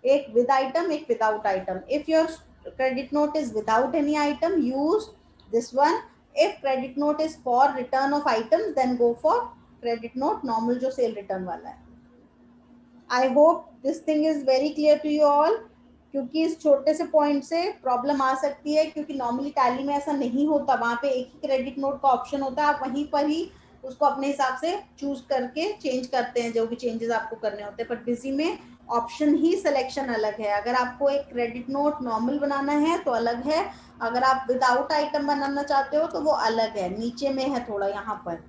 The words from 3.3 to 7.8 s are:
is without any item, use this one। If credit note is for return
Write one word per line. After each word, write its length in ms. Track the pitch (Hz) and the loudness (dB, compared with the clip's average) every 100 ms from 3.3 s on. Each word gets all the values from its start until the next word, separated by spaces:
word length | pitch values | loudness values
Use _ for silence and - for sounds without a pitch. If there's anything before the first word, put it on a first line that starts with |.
| 311 | 0
is 160 | 254 | -2
without 420 | 214 208 220 262 311 | -4 0 2 2 0
any 200 | 285 302 | 0 2
item, 380 | 294 285 330 370 | 0 0 0 0
use 420 | 247 262 302 427 - - _ _ - 233 | 0 0 0 0 -2 -18 _ _ -4 -4
this 140 | 240 254 | -2 2
one। 240 | 294 427 - _ _ 285 | 2 2 -4 _ _ 2
If 200 | 359 - | 2 2
credit 360 | 277 262 254 277 | -2 -2 -2 -2
note 240 | 294 302 | 0 0
is 140 | 311 - 254 | -4 -4 0
for 200 | 247 269 | 4 4
return 360 | 262 | 2